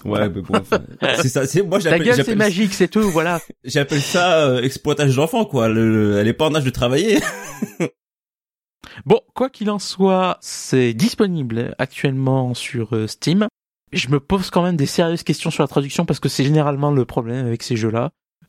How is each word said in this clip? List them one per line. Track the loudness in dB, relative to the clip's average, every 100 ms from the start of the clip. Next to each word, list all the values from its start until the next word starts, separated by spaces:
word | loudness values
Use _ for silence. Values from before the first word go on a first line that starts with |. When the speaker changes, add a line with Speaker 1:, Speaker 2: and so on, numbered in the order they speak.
Speaker 1:
Ouais, | -4
Speaker 2:
Voilà. | -2 -2
Speaker 1:
mais | -4
bon, | -4 -4
enfin, | -2 -4 -4 -6
Speaker 2:
<laughs> | -2 0
Speaker 1:
c'est | 0
ça, | 0 0
c'est, | 0
moi, | 0 0
Speaker 2:
La | 2
Speaker 1:
j'appelle, | 2
Speaker 2:
gueule, | 4 2
c'est |
Speaker 1:
j'appelle | 2 2
Speaker 2:
magique, | 0 2 -2
c'est | 0 0
tout, | 2 2
voilà. | 2 0 -2 -6
Speaker 1:
<laughs> | -16
J'appelle | -4 -2 0 0
ça, | 0 2 4 4 4
euh, | 2
exploitation | 0 -2 -2 2 2 2
d'enfants, | 2 0 -2
quoi. | 0 2
Le, | 2 4
le, | 4 2 2
elle | 2
est |
pas | 2 0
en | 2
âge | -2
de |
travailler. | -2 0 0 2 2 0 -8 -14 -10 -10 -6
<laughs> | -8 -8 _ _ _ _ _ _ _ _ -20 -14 2
Speaker 2:
Bon, | 2 2 -6
quoi | -6
qu'il | -2 -4
en | -4
soit, | -6 0 2 2 0 -4
c'est | -10 -14 0 2 2
disponible | 2 -2 2 0 0 -4 -4 -6 -6
actuellement | -8 -2 -2 0 0 0 0 -4
sur, | -6 -6 -4 -2
euh, | -4
Steam. | -4 0 0 0 -6 _ _ _
Je | -6 0
me | -2
pose | 0 -4 0
quand | 0
même | 2 0
des | 0
sérieuses | 0 0 0
questions | -2 -4 -4
sur | 0
la | 0
traduction | 0 -2 -2 -2
parce | -2
que | -2
c'est | 0
généralement | 2 4 2 0 2
le | 2 0
problème | -4 -4 -4 -4
avec | -4
ces | -2 -2
jeux-là. | 0 0 -4 -8 _ _